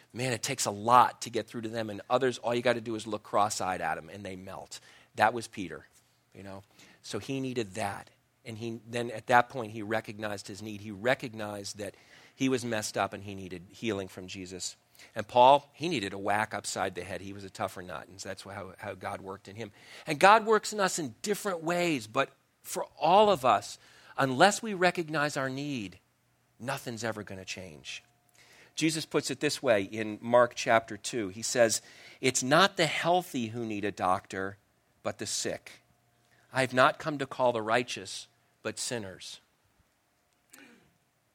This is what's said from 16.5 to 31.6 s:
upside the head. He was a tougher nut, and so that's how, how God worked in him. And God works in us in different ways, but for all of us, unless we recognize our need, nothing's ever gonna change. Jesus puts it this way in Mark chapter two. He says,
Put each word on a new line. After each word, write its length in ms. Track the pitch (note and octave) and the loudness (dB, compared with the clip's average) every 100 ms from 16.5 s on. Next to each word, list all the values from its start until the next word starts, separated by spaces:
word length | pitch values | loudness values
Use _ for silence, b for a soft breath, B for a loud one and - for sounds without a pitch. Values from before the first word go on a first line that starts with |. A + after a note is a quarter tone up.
upside 420 | G#2 - - G2 | -4 -6 -4 -4
the 100 | F2 | -4
head. 180 | F2+ F2+ | -10 -10
He 100 | G2 | -10
was 120 | G2+ | -14
a 60 | F#2+ | -14
tougher 300 | - G2 - | -6 -6 -6
nut, 280 | F2+ D2 - | -12 -12 -14
and 120 | F#2+ | -14
so 80 | G2+ | -12
that's 140 | G2 | -12
how, 320 | G2+ G2+ F#2+ F2 | -12 -12 -14 -12
how 160 | G#2 | -12
God 260 | G2 G2 F#2+ | -10 -8 -10
worked 280 | F#2+ G2 - | -10 -14 -14
in 80 | G2+ | -12
him. 160 | G#2+ B B B - | -12 B B B -6
And 120 | D3 | 6
God 260 | F#3 A3 | 10 10
works 280 | G#3+ G#3+ - | 8 2 2
in 80 | G#3+ | 0
us 180 | F#3+ - | 0 0
in 160 | C#3+ - | -6 -6
different 400 | G#3+ G3+ G#3 F3 | -4 -4 -4 -4
ways, 440 | D#3+ F3 F3 C#3+ G#2+ | -2 0 2 0 -2
but 240 | A#2+ C3+ _ _ _ | -2 -2 _ _ _
for 220 | - A2+ - - | -10 -8 -8 0
all 320 | D#3 F#3+ G#3+ | 6 8 8
of 140 | F3 | 6
us, 340 | B2+ G#2 - - B B B - | 6 4 2 -12 B B B -2
unless 440 | C3+ B2+ F#3+ G3+ | 0 8 6 6
we 120 | A3+ | -2
recognize 640 | F#3+ F3+ F3 D#3 D3+ D3 D3 | 2 2 2 -2 -2 0 0
our 120 | C3+ | -4
need, 500 | C3 D3 C3+ F#2+ F2 _ _ _ _ _ _ | -4 -6 -6 -6 -10 _ _ _ _ _ _
nothing's 440 | A#2 C3+ C3 A2+ | -8 -8 -8 -6
ever 180 | A2+ G#2+ | -6 -6
gonna 220 | G2+ F#2+ | -8 -12
change. 580 | F#2+ - F#2 D2 - - - _ _ b b b b | -12 -12 -12 -16 -14 -16 -16 _ _ b b b b
Jesus 320 | - D#3+ D#3+ - | -2 0 0 -2
puts 240 | D#3 - | -2 -2
it 100 | D3+ | -2
this 220 | D3 - | -2 0
way 200 | C3+ G#2 | 4 4
in 360 | F#2+ A2 G#2+ G#2 | 2 -4 -6 -6
Mark 320 | A#2 B2 A#2+ | 4 6 6
chapter 440 | - - A2+ - G#2 | 2 2 4 2 -6
two. 300 | - B2+ G2 | -6 -4 -4
He 140 | G2+ | -6
says, 380 | A2+ B2+ | -2 4